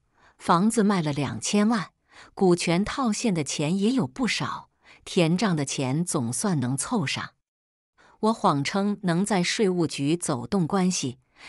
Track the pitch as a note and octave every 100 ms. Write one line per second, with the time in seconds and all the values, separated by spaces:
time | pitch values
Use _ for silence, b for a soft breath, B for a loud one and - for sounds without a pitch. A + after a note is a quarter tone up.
0 | _ b b b - F3 G#3 A3+ G3+ G3
1 | D3+ C#3+ B2+ A2+ - G#3 G#3 A#3 D#3 _
2 | B B B - F#3+ F3 - E3+ G#3 -
3 | A3+ G#3 A#3+ E3+ D3 - D3 F#3+ G3+ C4
4 | C3+ - A#3+ - C3 - - b b b
5 | - - E3 F3+ A3 D#3+ C#3 - C3 C#3+
6 | E3+ D#3+ A#2 B2 G#3+ D#3+ B2 C3 - -
7 | C3+ - - _ _ _ _ _ _ _
8 | b b G#3+ A3 G3+ D3 C#3 G3+ G3+ G3+
9 | F3+ E3+ G3+ G3+ G3+ - G3+ F3+ D#3 -
10 | C#3 E3+ - C3 A#2 G3+ D#3 G3 F#3 F3+
11 | C3+ B2 B B